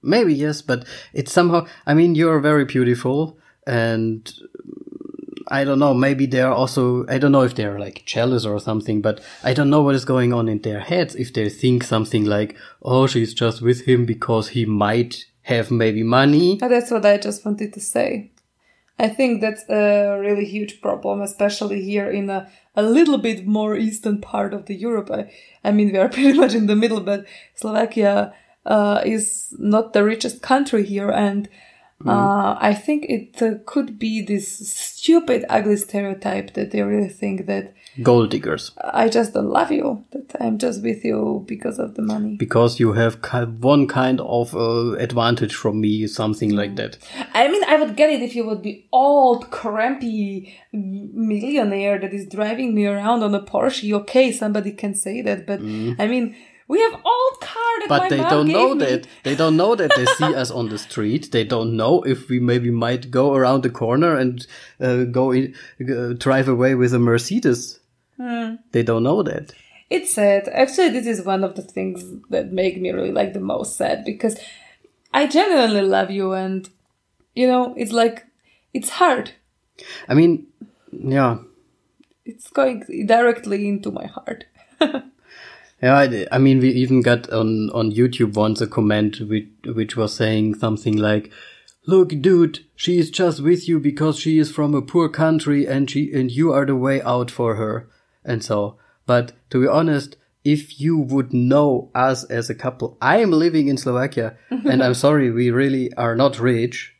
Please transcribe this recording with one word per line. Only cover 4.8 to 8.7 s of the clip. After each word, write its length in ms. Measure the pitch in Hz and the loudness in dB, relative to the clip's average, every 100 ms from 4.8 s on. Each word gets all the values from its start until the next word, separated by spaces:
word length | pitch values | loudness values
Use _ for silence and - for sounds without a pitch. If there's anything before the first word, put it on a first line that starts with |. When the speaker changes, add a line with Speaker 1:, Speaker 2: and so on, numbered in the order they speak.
| - - - - - - - | -18 -18 -16 -16 -16 -16 -6
Speaker 1:
I 140 | 139 | -2
don't 140 | 139 139 | 0 2
know, 160 | 147 | 4
maybe 320 | 127 135 135 135 | 4 2 2 0
they're 260 | 127 131 | 2 2
also, 540 | 117 131 - 123 123 123 | 2 0 0 0 0 -2
I 80 | 131 | 2
don't 140 | 143 | 4
know 100 | 139 | 6
if 120 | 127 | 4
they're, 240 | 123 104 101 | 0 -4 -4
like, 240 | 98 - | -10 -12
jealous 400 | - - 123 123 | -8 -2 0 0
or 160 | 110 104 | 0 -4
something, 400 | 110 | -2